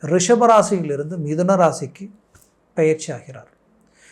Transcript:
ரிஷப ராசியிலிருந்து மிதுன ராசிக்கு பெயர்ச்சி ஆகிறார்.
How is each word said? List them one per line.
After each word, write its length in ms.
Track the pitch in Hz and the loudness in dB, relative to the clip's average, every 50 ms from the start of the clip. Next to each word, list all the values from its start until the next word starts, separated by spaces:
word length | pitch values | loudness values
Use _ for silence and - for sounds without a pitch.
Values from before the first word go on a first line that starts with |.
ரிஷப 460 | - 147 170 185 180 220 240 233 247 | -6 -2 0 0 2 2 2 4 6
ராசியிலிருந்து 720 | 233 226 214 190 - 208 180 160 143 143 139 147 156 185 175 147 | 6 6 6 4 2 0 -4 -4 -4 -6 -6 -6 -8 -8 -8 -6
மிதுன 300 | 147 156 160 180 185 196 | -4 -2 -2 0 2 2
ராசிக்கு 540 | 180 175 156 - - 147 131 - - 196 214 - _ _ _ _ _ _ _ _ _ _ _ - | 4 2 2 0 -2 -10 -12 -12 -16 -20 -20 -20 _ _ _ _ _ _ _ _ _ _ _ -4
பெயர்ச்சி 380 | - 160 156 156 156 - - 135 | 0 0 0 0 -2 -6 -12 -14
ஆகிறார். 440 | 117 - - 131 - - _ _ _ _ _ _ _ _ _ _ _ _ _ | -14 -14 -18 -20 -20 -20 _ _ _ _ _ _ _ _ _ _ _ _ _